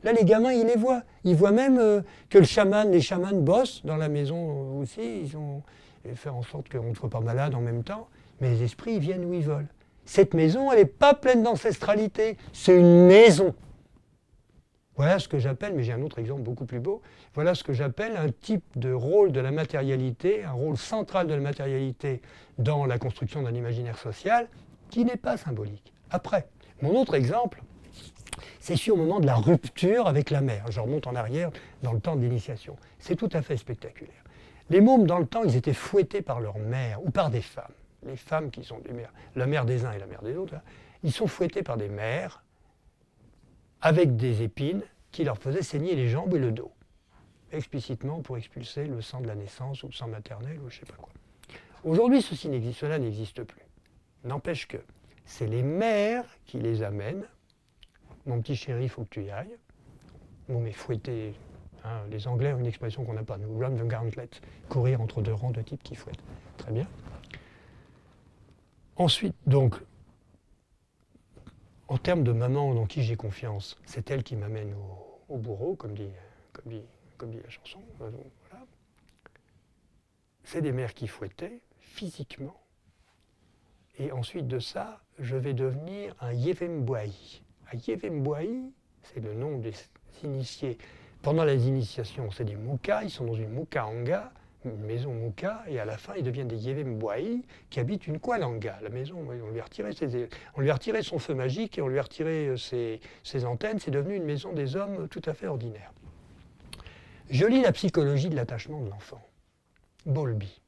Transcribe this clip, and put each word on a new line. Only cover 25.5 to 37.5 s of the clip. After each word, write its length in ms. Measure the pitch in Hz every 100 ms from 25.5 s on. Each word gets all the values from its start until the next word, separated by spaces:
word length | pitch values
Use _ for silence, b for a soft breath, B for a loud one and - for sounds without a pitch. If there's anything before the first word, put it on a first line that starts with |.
| 113 104 104 - _ -
Après, 380 | 180 - 202 131 - b b
mon 180 | 139 220
autre 140 | 269
exemple, 480 | 151 123 233 240 - - - - - - - - - B B
c'est 180 | - -
sur 200 | - 196
le 60 |
moment 160 | 160 196
de 80 | 147
la 80 | 120
rupture 720 | 110 170 - - 180 226 208
avec 240 | 143 143
la 100 | 147
mère. 300 | 135 107 107
Je 80 | 101
remonte 260 | 113 147 131
en 80 |
arrière 380 | 123 110 139 175 B B B
dans 100 | 127
le 60 | 117
temps 160 | 165 156
de 60 |
l'initiation. 560 | 120 123 - 117 - - b b
C'est 180 | - -
tout 140 | 220
à 120 | 165
fait 140 | 143 127
spectaculaire. 640 | - 117 - - - - - B B B B
Les 100 | 175
mômes, 240 | 220 262 180
dans 140 | 175
le 80 | 143
temps, 160 | 233
ils 120 | 214 123
étaient 160 | 120
fouettés 520 | 131 - 202 185 202
par 160 | - 120
leur 180 | 110 101
mère 420 | 107 127 123 107 175
ou 60 |
par 180 | 127 160
des 120 | 117
femmes. 300 | 98